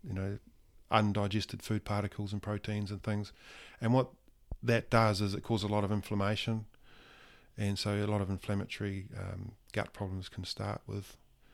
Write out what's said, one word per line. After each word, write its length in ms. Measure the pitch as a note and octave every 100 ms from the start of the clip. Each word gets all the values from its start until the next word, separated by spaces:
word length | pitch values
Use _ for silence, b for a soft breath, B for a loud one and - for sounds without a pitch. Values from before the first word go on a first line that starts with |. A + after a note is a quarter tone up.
you 120 | D3
know, 240 | F#2+ G2 G2+ - - - - -
undigested 720 | A2 G#2 G#2 G2+ G#2 - G#2
food 220 | - G#2+
particles 480 | - G#2 G2+ - G#2
and 80 | G#2
proteins 500 | - G#2 - G#2 G2
and 120 | G2+
things. 300 | - G#2 G2+ B B B B B
And 140 | A#2
what 160 | C3 B2 - - - - -
that 260 | A#2 A2+ -
does 320 | A#2 A2 G2
is 140 | G2+
it 80 | G2+
causes 260 | - A2 G2+
a 40 |
lot 120 | G#2
of 80 | G2+
inflammation. 720 | G#2 - G#2 G2 G#2+ - A2 G#2+ b b b b b b b b -
And 180 | G2+ G2+
so 160 | G#2+
a 140 | G#2 G#2
lot 140 | G#2
of 100 | F#2+
inflammatory, 800 | F#2+ - G2+ G2 - G#2 G2 G2 F#2+
um, 340 | F#2+ F#2 F#2+ G#2 -
gut 200 | - -
problems 360 | - G2 F#2+ F#2
can 160 | -
start 360 | F#2 - G2+ G#2 -
with 300 | G2+ G2 - - _ b